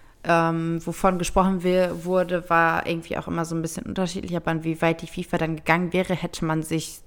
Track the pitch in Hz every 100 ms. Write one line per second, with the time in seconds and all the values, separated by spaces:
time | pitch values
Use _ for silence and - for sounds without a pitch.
0 | - - - 170 165 165 165 165 165 170
1 | 190 185 175 190 185 190 180 180 180 175
2 | 170 185 175 180 170 165 165 165 - 165
3 | 165 - 165 170 165 165 165 - - -
4 | 185 180 185 170 165 160 160 160 165 165
5 | 165 - 180 170 160 160 - 165 175 175
6 | 185 180 175 - 160 160 156 160 156 -